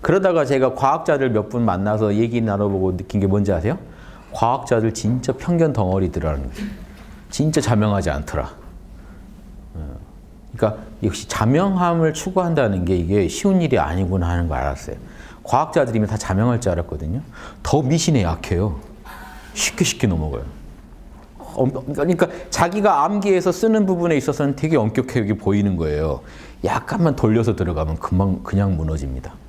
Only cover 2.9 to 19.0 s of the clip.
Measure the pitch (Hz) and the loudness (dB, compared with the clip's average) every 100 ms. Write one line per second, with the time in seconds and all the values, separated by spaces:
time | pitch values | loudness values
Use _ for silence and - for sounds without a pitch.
2.9 | 92 92 101 98 101 101 90 92 175 - | -2 -2 0 2 2 2 0 0 -4 -8
3.9 | - - - - - 117 131 - 117 110 | -20 -20 -20 -14 0 0 0 2 2 2
4.9 | 110 107 123 123 123 - 170 160 123 92 | 0 0 0 -2 -4 0 2 2 2 2
5.9 | 95 92 82 78 71 64 - - - - | 2 0 0 -2 -2 -6 -8 -10 -10 -16
6.9 | - - - - - 156 151 123 113 107 | -18 -20 -20 -14 0 2 2 2 2 4
7.9 | 101 80 71 76 78 - - - - - | 2 0 -2 -4 -6 -6 -10 -18 -20 -20
8.9 | - - - - - - - - 80 73 | -20 -20 -20 -20 -20 -20 -20 -16 -12 -12
9.9 | 62 - - - - - - 110 104 - | -12 -16 -20 -20 -20 -16 0 0 0 -12
10.9 | - 104 - - - 110 143 196 185 175 | -4 -4 -4 -6 0 4 4 4 2 2
11.9 | 170 160 156 - 185 175 156 120 95 87 | 4 2 0 -2 -2 0 2 2 2 2
12.9 | 92 85 104 85 - 202 190 160 120 71 | 0 2 2 2 0 2 2 4 2 2
13.9 | 87 92 92 85 87 82 69 67 67 - | 0 0 0 2 0 0 0 -2 -4 -10
14.9 | - - - - - - 127 127 170 131 | -12 -14 -18 -20 -20 0 0 2 2 2
15.9 | 110 104 107 - 95 117 120 - 85 82 | 2 0 -2 0 2 2 2 0 -2 -2
16.9 | 78 76 107 151 - - - - 143 131 | -6 -4 -6 -8 -16 -18 -12 0 2 2
17.9 | 160 - 143 87 80 - 87 104 73 - | 2 4 2 2 -2 -2 0 0 -2 -10
18.9 | - | -20